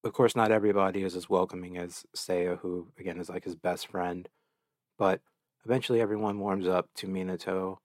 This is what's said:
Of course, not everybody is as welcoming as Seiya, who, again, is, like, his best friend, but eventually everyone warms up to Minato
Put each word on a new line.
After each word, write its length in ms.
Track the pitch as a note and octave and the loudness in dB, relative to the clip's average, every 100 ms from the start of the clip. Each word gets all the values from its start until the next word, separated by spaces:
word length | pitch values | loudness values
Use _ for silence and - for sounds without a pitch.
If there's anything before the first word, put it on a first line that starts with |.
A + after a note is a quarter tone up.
Of 80 | A#2 | -6
course, 240 | - A#2+ A#2+ | 2 4 6
not 160 | A2 | 4
everybody 500 | A2 G#2 G2+ F#2+ F#2+ | 6 6 4 4 2
is 140 | F#2+ F2+ | -4 -4
as 120 | F2+ | 0
welcoming 480 | F#2+ F#2 F2+ F2+ F2+ | 2 2 -2 -10 -8
as 300 | F2 - - - | -10 -12 -14 -12
Seiya, 440 | - F2+ F2+ F2 | -2 0 0 -2
who, 320 | F#2 F2+ E2+ _ | -4 -6 -8 _
again, 200 | F#2 F2 | -10 -8
is, 100 | F2 | -8
like, 160 | F2+ | -8
his 120 | F#2 E2 | -10 -6
best 320 | F2 E2+ - | -4 -4 -6
friend, 400 | F#2+ F2 F2 F#2+ _ _ _ _ _ _ _ | -4 -4 -6 -10 _ _ _ _ _ _ _
but 240 | G2 F#2+ _ _ _ _ | 2 2 _ _ _ _
eventually 360 | A2+ B2+ - A#2+ | -2 0 2 2
everyone 380 | A2 G#2+ G#2+ G2+ | 2 0 -2 -2
warms 300 | G2+ G2 F2+ | -2 0 2
up 200 | F2+ F2+ | 2 0
to 140 | - F#2+ | -8 -6
Minato 720 | F#2+ F#2 F2+ - F#2+ F#2+ F#2+ | -4 -4 -4 -4 -2 -4 -8